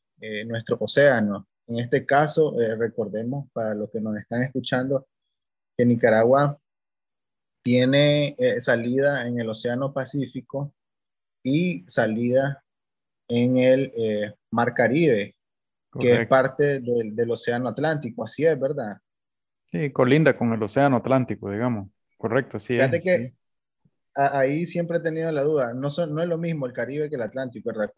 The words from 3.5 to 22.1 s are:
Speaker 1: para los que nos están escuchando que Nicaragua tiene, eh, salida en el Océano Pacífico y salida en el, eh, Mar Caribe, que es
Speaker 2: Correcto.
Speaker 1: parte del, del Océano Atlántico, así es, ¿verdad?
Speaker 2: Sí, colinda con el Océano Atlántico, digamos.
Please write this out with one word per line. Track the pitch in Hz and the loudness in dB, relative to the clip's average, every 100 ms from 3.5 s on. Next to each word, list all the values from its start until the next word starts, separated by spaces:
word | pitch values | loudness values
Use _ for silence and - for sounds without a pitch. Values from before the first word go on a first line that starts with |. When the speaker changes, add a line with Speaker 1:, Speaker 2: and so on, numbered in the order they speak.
Speaker 1:
para | 120 110 | -6 -4
los | 104 104 | -4 -6
que | 113 | -6
nos | 107 107 | -4 -6
están | - 117 | -6 -4
escuchando | 127 131 123 127 131 135 - _ _ _ _ _ _ - | -2 -4 -4 -4 -2 -4 -4 _ _ _ _ _ _ 0
que | |
Nicaragua | 120 117 117 110 117 139 143 143 _ _ _ _ _ _ _ _ _ _ | 2 4 4 4 6 4 4 -2 _ _ _ _ _ _ _ _ _ _
tiene, | 123 123 127 143 147 147 143 - | 0 2 4 4 4 2 0 0
eh, | 127 123 | 0 0
salida | 127 117 120 131 143 139 120 | 0 0 0 0 0 0 -4
en | 120 | -4
el | 113 | -4
Océano | 113 - 123 139 | -6 -4 -4 -4
Pacífico | 143 127 143 123 131 - 139 143 - _ _ _ _ _ _ | -6 -6 -6 -6 -10 -10 -10 -10 -12 _ _ _ _ _ _
y | 127 151 180 - - | -2 0 0 -4 -4
salida | - 110 110 120 131 139 139 _ _ _ _ _ _ - | -2 0 0 0 0 0 -6 _ _ _ _ _ _ -4
en | 120 123 127 | 0 2 4
el, | 127 131 135 117 | 4 4 2 -2
eh, | 110 104 104 - _ | -2 -2 -4 -8 _
Mar | 117 120 | -2 0
Caribe, | 117 113 143 160 107 101 _ _ _ _ _ _ 135 | 2 2 4 4 2 0 _ _ _ _ _ _ 0
que | 123 | 2
es | 117 | 4
Speaker 2:
Correcto. | 113 | 4
Speaker 1:
parte | 131 135 - 143 139 | 2 2 0 0 0
del, | 120 120 110 110 | -2 -2 -2 -2
del | 117 | -2
Océano | 117 - 120 123 | -2 -2 -2 -4
Atlántico, | 113 151 151 123 - | -2 -2 -2 -6 -8
así | 110 - 160 | -10 0 0
es, | 139 | 2
¿verdad? | 135 147 107 98 _ _ _ _ _ _ _ | -2 -4 -8 -10 _ _ _ _ _ _ _
Speaker 2:
Sí, | 170 147 | -4 -2
colinda | 143 123 151 151 - | 2 4 6 4 4
con | 120 | 0
el | 110 | -2
Océano | 107 135 139 120 | -2 2 2 2
Atlántico, | 120 131 120 104 104 | 2 0 0 -6 -6
digamos. | 104 123 110 95 _ _ | -4 -2 -4 -8 _ _